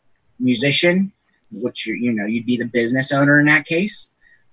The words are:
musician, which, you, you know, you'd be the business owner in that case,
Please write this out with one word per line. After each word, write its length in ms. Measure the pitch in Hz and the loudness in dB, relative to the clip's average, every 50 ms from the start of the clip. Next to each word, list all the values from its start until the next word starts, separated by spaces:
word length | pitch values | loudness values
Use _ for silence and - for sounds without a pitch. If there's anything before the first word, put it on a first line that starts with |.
| _ _ _ _ _ _ _ _ | _ _ _ _ _ _ _ _
musician, 720 | 127 127 123 107 123 143 139 - 175 175 175 190 196 196 - _ _ _ _ _ _ _ | 0 0 0 2 2 2 2 4 4 4 4 2 0 -2 -4 _ _ _ _ _ _ _
which, 340 | - 101 117 120 - - - | -14 -8 -8 -8 -8 -8 -8
you, 80 | 110 110 | -8 -6
you 180 | - 120 123 | -4 -4 -2
know, 140 | 117 107 101 | -2 -2 -4
you'd 200 | 104 113 117 107 | -4 -4 -6 -4
be 120 | 120 123 113 | -4 -4 -4
the 80 | 123 | -4
business 460 | 120 - 120 117 113 123 131 135 - | -4 -2 -2 -2 0 0 -2 -2 0
owner 280 | 143 139 143 143 147 151 | 0 2 4 4 4 4
in 60 | 147 | 4
that 200 | 151 151 156 143 | 4 2 2 0
case, 440 | - 165 165 196 208 - - - - _ _ _ _ _ _ _ _ | 0 -2 -2 -2 -2 -4 -8 -10 -14 _ _ _ _ _ _ _ _